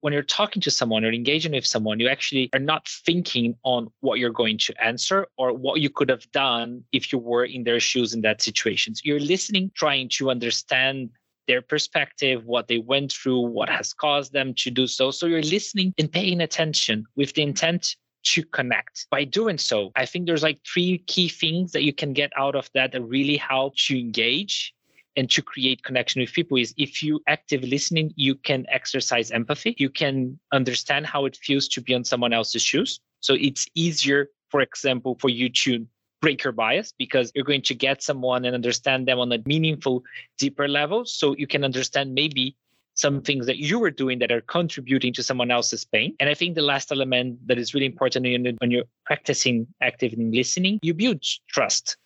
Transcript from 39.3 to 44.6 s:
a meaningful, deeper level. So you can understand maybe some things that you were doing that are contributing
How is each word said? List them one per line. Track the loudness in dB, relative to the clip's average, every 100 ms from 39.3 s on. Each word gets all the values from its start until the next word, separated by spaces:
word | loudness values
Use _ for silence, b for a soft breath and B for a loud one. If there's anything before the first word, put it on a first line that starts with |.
a | -2
meaningful, | 0 2 2 0 0 -2 B B B -4
deeper | -4 0 0
level. | 0 0 0
So | -2 0 0 0
you | -2
can | 0
understand | 0 -2 -2 -2 -2
maybe | 0 -2 0 -4 -4 _ _ _
some | -2 0 0
things | 0 0 0
that | -2
you | 0 2
were | 0
doing | 0 -2 0
that | 0
are | 0
contributing | 0 -2